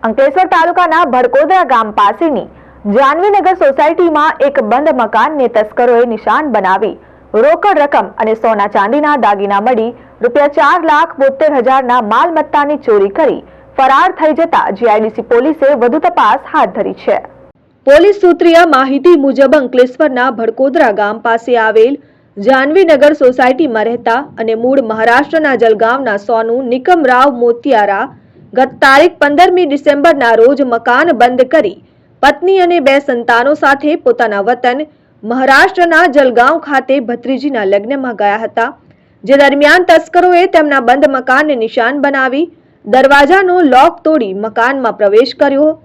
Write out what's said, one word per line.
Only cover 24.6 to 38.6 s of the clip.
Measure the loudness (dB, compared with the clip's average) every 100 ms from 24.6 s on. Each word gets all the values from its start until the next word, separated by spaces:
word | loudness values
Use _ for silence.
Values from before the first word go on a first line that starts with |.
| 0
મૂળ | 0 -2
મહારાષ્ટ્રના | -2 0 0 0 -2 -2 0
જલગાંવના | 2 2 0 -2 -4 -6 -4
સોનુ | -4 -2 -4 -4
નિકમરાવ | -6 0 0 2 2 2 0
મોતિયારા | -2 -2 0 0 0 -2 -6 -12 _ _ -10
ગત | -2 -2 0
તારીખ | 2 4 2 2
પંદરમી | -2 2 2 2 0
ડિસેમ્બરના | -2 -2 0 0 0 0 4
રોજ | 2 2
મકાન | -2 -2 0 0 0 2
બંધ | 0 2 0
કરી | 0 -2 -6 _ _ _ _
પત્ની | -2 0 0 0 2
અને | 0 2
બે | 0 -2
સંતાનો | -6 -2 0 0 0
સાથે | 0 0 -2 -2 -2
પોતાના | 0 -2 -2 -2
વતન | -2 -2 -4 -8 _ _ _
મહારાષ્ટ્રના | -8 -4 2 2 2 2 2 2 2 2
જલગાંવ | 2 2 2 0 -2
ખાતે | -4 -2 -4 -2
ભત્રીજીના | -8 -6 -6 -4 -4 -2
લગ્નમાં | -2 -2 -8 -8 -4
ગયા | -2 -2
હતા, | -6 -4